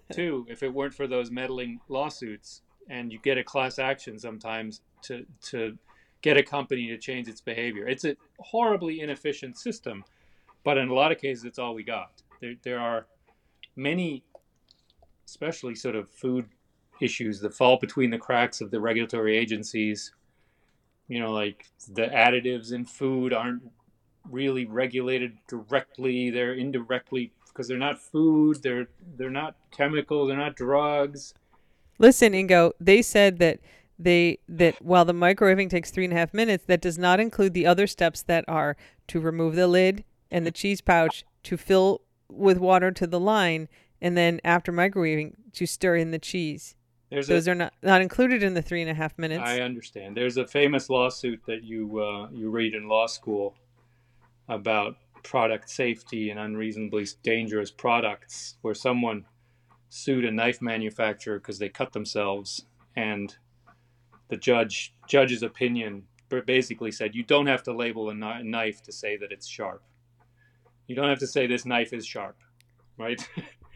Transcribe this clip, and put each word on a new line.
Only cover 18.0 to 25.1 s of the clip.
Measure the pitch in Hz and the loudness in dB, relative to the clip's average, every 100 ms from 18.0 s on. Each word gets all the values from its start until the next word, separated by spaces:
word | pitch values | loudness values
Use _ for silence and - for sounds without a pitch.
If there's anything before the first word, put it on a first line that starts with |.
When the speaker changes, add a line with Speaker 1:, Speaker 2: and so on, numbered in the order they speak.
| 127 | -2
Speaker 2:
the | 117 | -2
cracks | - 123 120 - | -2 0 0 -2
of | 107 | -8
the | 110 | -4
regulatory | 113 113 117 117 110 110 | -2 -2 -2 -2 0 2
agencies. | 113 110 107 113 107 104 - - _ _ _ _ _ _ _ _ - | 0 -4 -6 -4 -4 -4 -10 -18 _ _ _ _ _ _ _ _ -10
You | 120 | -6
know, | 113 | -4
like, | 107 104 101 _ _ - | -2 -4 -6 _ _ -10
the | 98 113 | -4 0
additives | 135 120 123 123 123 113 | 4 4 4 0 -4 -6
in | 123 120 | -8 -10
food | - 135 131 127 | -6 -2 -2 -2
aren't | 117 120 123 120 - _ _ _ _ - | -2 -2 -6 -10 -20 _ _ _ _ -14
really | 127 135 131 120 | -6 -4 -4 -4
regulated | 110 131 127 127 | -4 -4 -2 -2